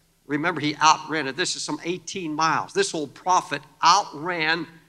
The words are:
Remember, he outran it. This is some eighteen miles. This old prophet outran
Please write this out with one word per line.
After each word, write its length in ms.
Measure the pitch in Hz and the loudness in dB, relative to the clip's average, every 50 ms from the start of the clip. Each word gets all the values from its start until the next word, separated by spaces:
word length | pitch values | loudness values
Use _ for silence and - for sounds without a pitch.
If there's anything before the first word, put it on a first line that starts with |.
| _ _ _ _ _ | _ _ _ _ _
Remember, 340 | - 147 147 156 175 175 147 | -6 -4 -2 -2 -2 -2 -2
he 160 | 147 147 139 | -2 -4 -2
outran 520 | - 151 156 156 - - - 151 160 139 135 | 4 4 4 4 4 0 -4 -4 -4 -4 -4
it. 100 | 131 151 | -4 -2
This 180 | 180 - - | -2 -2 -4
is 60 | 143 | -6
some 180 | 143 - 147 147 - | -6 -8 -8 -6 -6
eighteen 480 | 170 180 - - - - 196 175 156 151 | -6 -8 -8 -8 -10 -8 -8 -6 -4 -2
miles. 400 | 151 160 160 151 123 95 - - | 0 2 2 2 0 -2 -2 -2
This 200 | 190 196 196 - | -2 -2 0 -2
old 200 | 165 147 123 - | -4 -6 -8 -10
prophet 480 | - - 185 180 175 - - 143 147 - - _ _ | -6 0 2 2 2 2 0 -6 -8 -8 -12 _ _
outran 840 | - 165 180 202 - - - 143 151 180 175 170 156 156 165 175 160 - - - _ | 4 6 6 6 4 0 -6 -8 -6 -4 -2 0 0 0 0 0 -2 -6 -12 -18 _